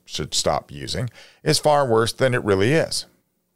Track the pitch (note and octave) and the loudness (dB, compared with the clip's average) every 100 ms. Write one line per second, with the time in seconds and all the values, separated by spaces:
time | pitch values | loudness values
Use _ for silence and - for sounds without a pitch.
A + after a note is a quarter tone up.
0 | - - D2 - - C#2 - C#2+ C2 D#2+ | -12 -10 -6 -2 -2 -2 -4 -12 -10 -8
1 | A#2+ - - _ D3 D3+ D3+ C#3+ C3+ A2+ | -8 -10 -20 _ -2 0 2 2 4 2
2 | A2+ - C3 B2 G#2 F#2+ A2 D#3+ - - | 0 0 0 0 2 2 2 2 0 -4
3 | - _ _ _ _ | -8 _ _ _ _